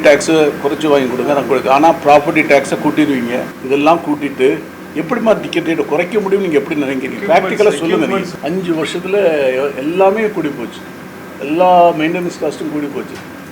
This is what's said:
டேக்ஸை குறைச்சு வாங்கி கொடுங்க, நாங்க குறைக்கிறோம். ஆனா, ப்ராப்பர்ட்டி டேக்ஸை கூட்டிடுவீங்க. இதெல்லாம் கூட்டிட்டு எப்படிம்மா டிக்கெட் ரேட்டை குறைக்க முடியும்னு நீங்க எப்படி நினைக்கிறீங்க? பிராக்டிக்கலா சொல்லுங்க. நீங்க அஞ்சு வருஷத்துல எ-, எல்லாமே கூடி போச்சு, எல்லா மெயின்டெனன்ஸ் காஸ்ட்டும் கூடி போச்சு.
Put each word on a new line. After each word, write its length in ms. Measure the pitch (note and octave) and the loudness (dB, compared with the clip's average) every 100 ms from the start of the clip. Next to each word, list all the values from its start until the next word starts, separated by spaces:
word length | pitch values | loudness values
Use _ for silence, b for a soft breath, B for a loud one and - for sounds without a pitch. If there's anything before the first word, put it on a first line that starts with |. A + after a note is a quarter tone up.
| D3+ | 6
டேக்ஸை 300 | C#3+ E3 D#3+ D3 - | 4 4 2 2 0
குறைச்சு 240 | C#3+ D3+ D3+ | -2 0 2
வாங்கி 200 | C#3+ B2+ | 2 2
கொடுங்க, 200 | B2 B2+ | -2 0
நாங்க 160 | C#3+ A#2+ | 0 0
குறைக்கிறோம். 260 | B2+ B2+ C3+ | 0 2 4
ஆனா, 140 | E3 D#3 C#3+ | 4 4 6
ப்ராப்பர்ட்டி 380 | D3 D#3+ F#3+ D#3+ | 4 4 0 4
டேக்ஸை 260 | C#3 - B2 | 2 2 -2
கூட்டிடுவீங்க. 540 | D3 D3+ D3 C3 A#2 B2 - - C3 | 0 2 2 0 -2 -4 -6 -8 -2
இதெல்லாம் 360 | C#3+ D3 E3+ D3+ | 2 4 2 0
கூட்டிட்டு 420 | C#3+ C#3+ B2 C3 D#3+ - - - D3 | -4 -4 0 2 0 -6 -16 -12 -8
எப்படிம்மா 380 | - B3 A3+ F#3 | -4 0 2 0
டிக்கெட் 280 | D#3+ E3+ D#3 | 0 -4 -2
ரேட்டை 160 | E3 G#3+ | -2 -2
குறைக்க 340 | - - G#3+ | -2 -2 -2
முடியும்னு 280 | F#3+ G3 F#3 | 0 0 0
நீங்க 120 | C#3+ | 0
எப்படி 180 | - D3+ | 0 -2
நினைக்கிறீங்க? 440 | C3+ C3+ B2+ A2+ - | -2 -4 -6 -6 0
பிராக்டிக்கலா 480 | F3 F#3 E3+ G#3+ D3 | 0 2 2 2 2
சொல்லுங்க. 260 | E3 F3 D#3+ | 0 0 0
நீங்க 220 | F#3+ F3+ - | -2 -4 -8
அஞ்சு 300 | C#3+ F#3 F3 | -6 -4 -2
வருஷத்துல 420 | D#3+ D3+ F3 F3+ G3+ F#3 D3+ C3+ B2+ | -2 -4 -6 -2 0 2 2 0 0
எ-, 120 | C#3+ B2+ | -2 -4
எல்லாமே 500 | D3 F3+ F#3+ A3 G#3 F3 | -4 2 2 2 -2 -2
கூடி 160 | D#3 B2+ | -6 -6
போச்சு, 240 | G#2+ - - - - - - - | -10 -12 -16 -16 -18 -18 -18 -12
எல்லா 300 | C#3 D#3+ F3+ F3+ E3+ D#3 | -4 2 6 6 6 4
மெயின்டெனன்ஸ் 420 | D#3 F3 F3 - | -2 -2 -6 -4
காஸ்ட்டும் 320 | D#3 - D#3 D3 | -6 -6 -6 -6
கூடி 140 | C#3+ B2+ | -6 -8
போச்சு. 220 | - - - - - | -10 -12 -16 -16 -16